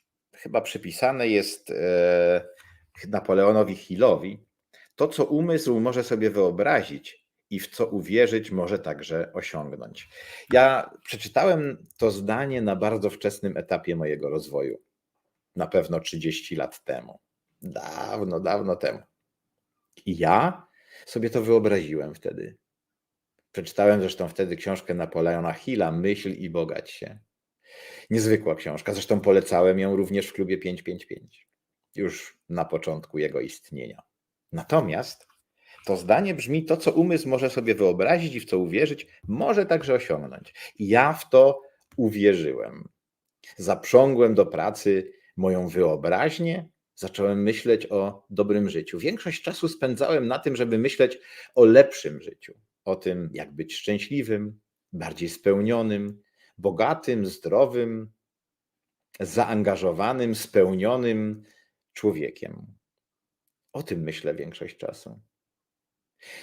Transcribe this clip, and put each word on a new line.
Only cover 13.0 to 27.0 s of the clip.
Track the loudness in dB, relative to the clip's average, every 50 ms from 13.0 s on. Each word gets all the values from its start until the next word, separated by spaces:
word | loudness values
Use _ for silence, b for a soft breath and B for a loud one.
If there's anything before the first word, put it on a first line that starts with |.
| -2 -4
wczesnym | -4 -2 -4 -4 -4 -4 -6 -6 -6 -6
etapie | -6 -4 -4 -4 -2 -4 -4
mojego | -2 -2 -2 -4 -4 -4 -4
rozwoju. | -4 -4 -6 -6 -6 -4 -4 -4 -6 -10 _ _ _ _ _ _ _ _ _ _ _ _ _ _ -8
Na | -8 -6 0
pewno | 0 0 0 0 -4 -6
trzydzieści | -6 -6 -10 -6 -6 -6 -6 -6 -10 -10 -8
lat | -6 -8 -8 -8 -12 _
temu. | -10 -10 -10 -10 -14 -20 -20 _ _ _ _ _ _ _ _
Dawno, | -16 -14 -12 -12 -12 -12 -12 -10 -10 -8 -6 -6 -6 -4 -4 -4
dawno | -2 -2 -2 -2 -2 -2 -4
temu. | -2 -2 -4 -6 -6 -12 _ _ _ _ _ _ _ _ _ _ _ _ _ _ _ _ _ _ -14 -8
I | -8 -4 -2
ja | 2 2 4 4 4 2 0 -4 -14 b b b b b b b b
sobie | b -6 -4 -4 -2
to | -2 -2
wyobraziłem | 2 4 4 6 6 4 2 2 0 -2 -6 -6 -6 -8 -10
wtedy. | -10 -10 -10 -10 -10 -12 -14 -16 _ _ _ _ _ _ _ _ _ _ _ _ _ _ _ _ _ _ _
Przeczytałem | -10 -10 -10 -8 -2 2 4 6 6 4
zresztą | 2 -2 -4 -4 -6 -6
wtedy | -4 -4 -4 -4 -4
książkę | -6 -6 -6 -6 -6 -6 -6 -6
Napoleona | -6 -6 -6 -2 0 0 0 0 0 -2 -4 -6
Hilla, | -6 -6 -6 -2 -2 0 0
"Myśl | -2 -2 0 -2 -2 -2 -4 -8
i | -8 -8 -8 -6
bogać | -4 -4 -4 -4 -6 -10 -12 -14
się". | -16 -16